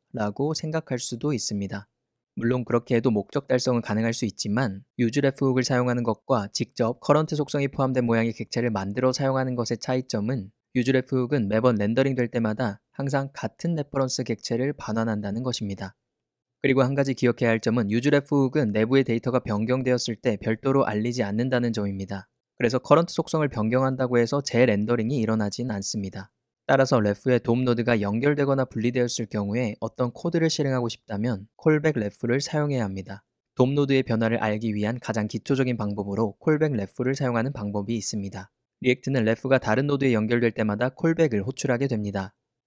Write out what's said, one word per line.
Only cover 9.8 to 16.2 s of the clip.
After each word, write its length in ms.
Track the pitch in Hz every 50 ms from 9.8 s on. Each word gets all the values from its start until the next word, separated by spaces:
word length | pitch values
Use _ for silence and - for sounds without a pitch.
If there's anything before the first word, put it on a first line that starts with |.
차이점은 720 | - - 127 131 127 - - 110 101 110 139 123 95 98 _ _ _ _ _
유즈 160 | 127 120 127
레프 340 | 131 131 127 - 135 131 123
훅은 220 | 120 147 139 110 98
매번 260 | 104 110 120 127 120
렌더링 400 | 104 104 104 113 127 135 139 127
될 140 | 123 120 117
때마다 520 | - 120 113 110 110 110 131 110 101 - _ _
항상 360 | _ - 139 139 135 139 139 139
같은 420 | - - - 117 - _ - 170 170
레퍼런스 480 | 156 143 - - 139 131 131 - -
객체를 500 | 123 - 117 - - - 120 117 127 143 143
반환한다는 680 | - - - 107 113 113 113 110 104 104 101 98 113
것입니다. 540 | 127 131 120 - 110 98 98 95 98 92 - _ _ _ _ _